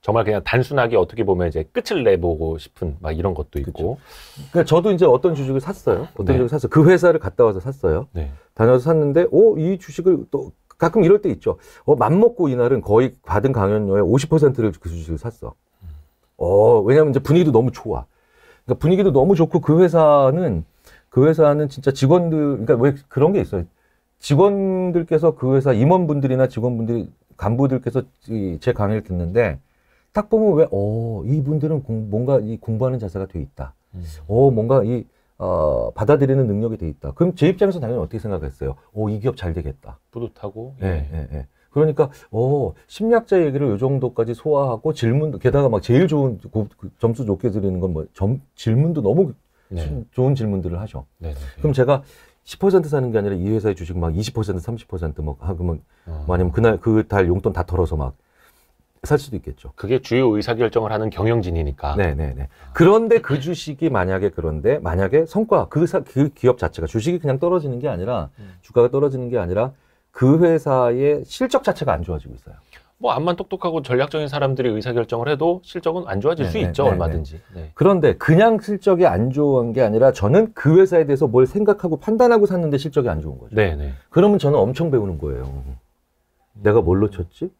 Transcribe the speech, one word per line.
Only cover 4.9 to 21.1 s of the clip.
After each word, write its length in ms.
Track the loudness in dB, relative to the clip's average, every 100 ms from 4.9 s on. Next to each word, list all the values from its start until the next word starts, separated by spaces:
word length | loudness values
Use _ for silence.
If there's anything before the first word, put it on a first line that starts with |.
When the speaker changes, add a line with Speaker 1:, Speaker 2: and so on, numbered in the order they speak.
Speaker 2:
이제 120 | 2
어떤 300 | 4 4 2
주식을 260 | -2 -4 -4
샀어요. 460 | -6 -6 -2 -2 -4
어떤 120 | -8 -2
Speaker 1:
네. 60 |
Speaker 2:
주식을 140 | 0 0
샀어요. 220 | -2 0
그 180 | 4 6
회사를 300 | 6 4 2
갔다 260 | -2 2
와서 140 | 2 2
샀어요. 480 | -8 -4 -2 -2 -4
Speaker 1:
네. 180 | -8 -8 -10 _
Speaker 2:
다녀와서 300 | 0 4 4
샀는데, 420 | 4 2 2 2 2
어, 260 | 6 4 4
이 200 | -2 -4
주식을 480 | -8 2 4 4 -2
또 220 | -8 -8 -16 _ _
가끔 240 | 0 4
이럴 200 | 4 4
때 80 | 2
있죠. 280 | -4 -4 -6 -10 -10 0
어, 100 | 2
맘먹고 520 | 4 4 2 2 -2
이날은 340 | 0 0 0
거의 320 | 2 2 2 -4
받은 260 | -4 -2 0
강연료의 520 | 0 0 0 0 0
오십 280 | 2 0 2
퍼센트를 420 | 2 2 2 -2 -2
그 100 | -12
주식을 300 | -12 -8 -8
샀어. 360 | -10 -14 -18 -18 _ _
Speaker 1:
음. 60 | -20 -20 _ _ _ _
Speaker 2:
어, 440 | 0 4 6 4
왜냐면 280 | 4 4 4
이제 80 | 0
분위기도 320 | 2 2 4
너무 220 | 4 2
좋아. 340 | -4 -8 -8 -10 _ _ _ _ _
그러니까 160 | -6 -2
분위기도 300 | 2 2 4
너무 240 | 4 4
좋고 260 | 4 4 0
그 220 | 2 4
회사는, 840 | 6 6 6 6 4 2 -2 -4 -6 _ _ _
그 180 | _